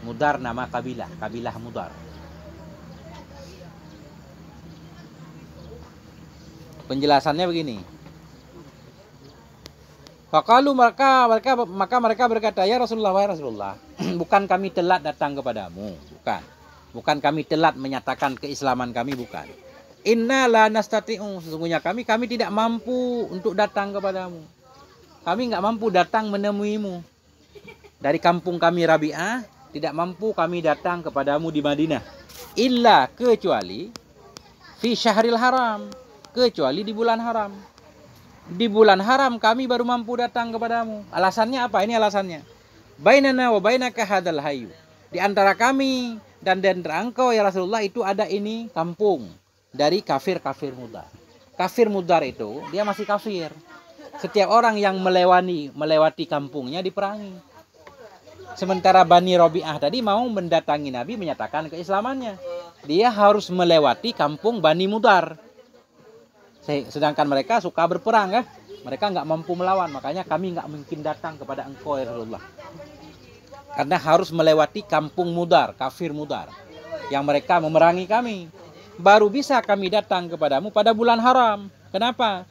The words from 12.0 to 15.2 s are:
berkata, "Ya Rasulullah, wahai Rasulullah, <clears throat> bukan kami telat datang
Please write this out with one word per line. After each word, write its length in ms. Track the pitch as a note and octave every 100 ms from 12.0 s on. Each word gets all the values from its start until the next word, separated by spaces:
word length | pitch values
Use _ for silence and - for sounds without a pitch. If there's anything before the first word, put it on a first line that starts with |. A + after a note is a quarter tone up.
| A#3 A3 B3
berkata, 320 | A3 G#3+ G3+ F#3+
"Ya 100 | B3
Rasulullah, 380 | A#3+ A3+ G#3 F#3+
wahai 140 | G3+
Rasulullah, 400 | E3+ C#3 G#2+ G2 G2+ - -
<clears throat> 240 | E3+ F3
bukan 240 | E3 G3+ G3
kami 240 | F#3 G3
telat 320 | F#3+ F3 F#3
datang 320 | D3+ C#3+